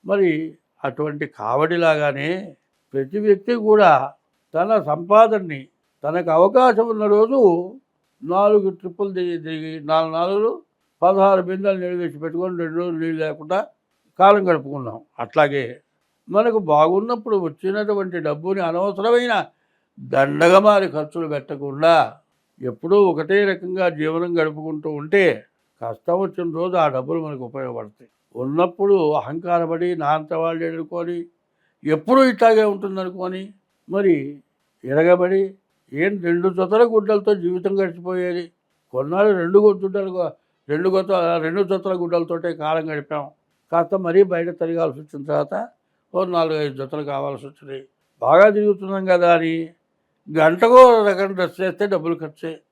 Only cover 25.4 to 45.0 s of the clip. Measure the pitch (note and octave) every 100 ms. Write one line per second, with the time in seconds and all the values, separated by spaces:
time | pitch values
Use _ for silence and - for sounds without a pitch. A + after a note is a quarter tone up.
25.4 | _ _ _ _ A2+ G#2+ - F3 F#3+ E3
26.4 | E3+ D#3+ F3+ F3+ D3+ C3 C3 E3 D#3 C#3
27.4 | A#2+ C3+ C3 A#2 G#2+ _ B2 _ _ A#2
28.4 | C3 D#3 F3+ F3 G3 G3 D#3 D3+ B2 D#3+
29.4 | F3 E3+ E3 E3 F3+ F3 D3 D#3 D#3 E3
30.4 | E3 E3 E3 E3 D#3 F3 E3+ F3 E3+ _
31.4 | _ _ _ _ D3 D#3 D#3+ B3+ C4 A#3
32.4 | A3+ A3 G#3+ G3+ G3 F#3+ F#3 F#3 F#3 F#3
33.4 | G3 _ _ _ - F#3+ G3 D#3 C#3 D3
34.4 | _ _ _ _ B2+ C#3+ E3 F3+ F3+ G3
35.4 | G3 G3 _ _ _ C#3 F3+ G3+ E3+ F3
36.4 | F#3+ F3+ F#3 G#3+ A#3 A3 G3+ G#3 G3+ G3+
37.4 | F3 F3+ F#3+ G3 F#3+ E3+ F3 F#3 F3+ F3
38.4 | E3+ _ _ _ _ B2+ C#3+ F3+ G#3 F#3+
39.4 | E3+ G3+ G#3+ F#3+ F#3+ G3+ F#3+ F#3 D#3+ -
40.4 | _ _ - D3+ F#3 F#3+ F#3 F#3 E3+ E3+
41.4 | D#3+ F3+ F#3 F#3+ F#3+ F#3 F3 E3+ E3 E3+
42.4 | F3 D#3 D3+ D#3+ D#3+ D3+ D3 D3+ C#3 _
43.4 | _ _ _ E3 G3 G3 F3 F3 G3 E3+
44.4 | E3+ E3+ E3 E3 D#3+ C3+